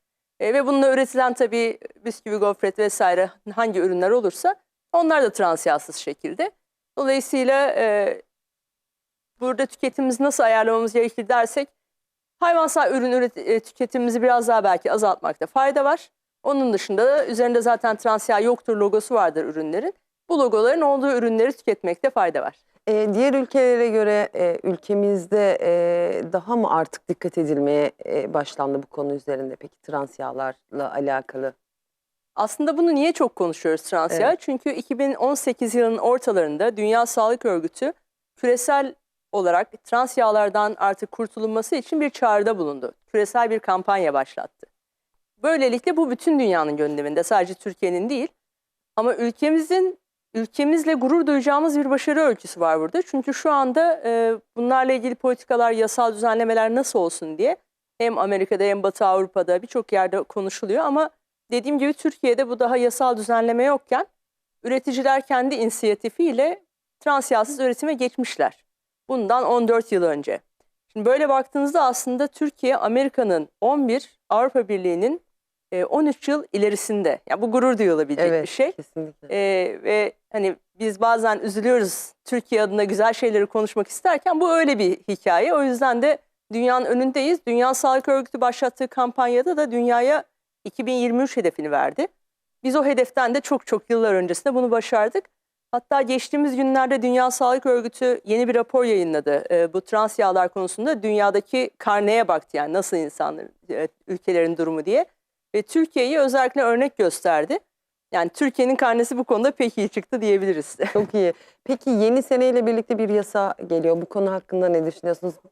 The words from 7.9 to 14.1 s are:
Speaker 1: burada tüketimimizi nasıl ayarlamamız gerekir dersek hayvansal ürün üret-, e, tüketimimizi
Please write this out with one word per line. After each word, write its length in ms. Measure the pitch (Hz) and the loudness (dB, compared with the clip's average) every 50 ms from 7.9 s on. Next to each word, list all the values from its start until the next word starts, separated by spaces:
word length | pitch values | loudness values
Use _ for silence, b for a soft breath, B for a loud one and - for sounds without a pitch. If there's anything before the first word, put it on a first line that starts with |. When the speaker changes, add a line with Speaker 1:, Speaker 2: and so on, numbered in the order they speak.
| 208 208 202 196 - - - _ _ _ _ _ _ _ _ _ _ _ _ _ _ _ _ _ _ _ _ _ _ - | 2 2 0 0 -2 -6 -10 _ _ _ _ _ _ _ _ _ _ _ _ _ _ _ _ _ _ _ _ _ _ -6
Speaker 1:
burada 260 | 247 254 254 208 269 | -4 -4 -2 -2 -4
tüketimimizi 580 | - - - - 254 - - 269 262 247 226 277 | -4 -4 -4 -6 -4 -2 -2 -2 -2 0 0 0
nasıl 200 | 285 277 - 269 | 0 2 2 2
ayarlamamız 500 | 226 220 220 220 226 226 226 226 226 214 | 4 4 4 2 2 2 0 0 0 0
gerekir 340 | 240 233 233 - - 220 | 0 0 0 -2 -6 -4
dersek 420 | 196 254 240 233 233 - 294 285 - _ _ _ _ _ _ _ _ _ _ _ _ _ - | 0 2 2 0 0 -2 -4 -6 -6 _ _ _ _ _ _ _ _ _ _ _ _ _ -2
hayvansal 520 | 349 349 339 330 320 311 - 320 277 - | 2 2 4 4 2 2 2 2 2 2
ürün 200 | 262 262 240 254 | 2 0 0 0
üret-, 260 | 247 254 247 240 - | 0 2 0 0 -2
e, 220 | - - - 226 220 | -4 -2 -2 -2 -2
tüketimimizi 640 | 220 - - - 254 226 - 262 240 240 | -2 -6 -6 -6 -4 -2 -2 -2 -2 0